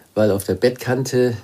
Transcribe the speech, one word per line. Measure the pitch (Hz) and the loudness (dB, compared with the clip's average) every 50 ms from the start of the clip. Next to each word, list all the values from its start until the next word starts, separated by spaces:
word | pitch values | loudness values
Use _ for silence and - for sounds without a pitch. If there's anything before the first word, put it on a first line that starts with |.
| - _ - | -20 _ -2
Weil | 104 107 107 | 0 2 2
auf | 95 101 - | 2 0 -2
der | - 98 | -4 -2
Bettkante | - - 123 123 - - 127 123 123 135 131 - 123 123 123 117 110 | 0 0 0 0 -2 -4 -2 -2 -2 -2 0 0 2 2 2 0 -4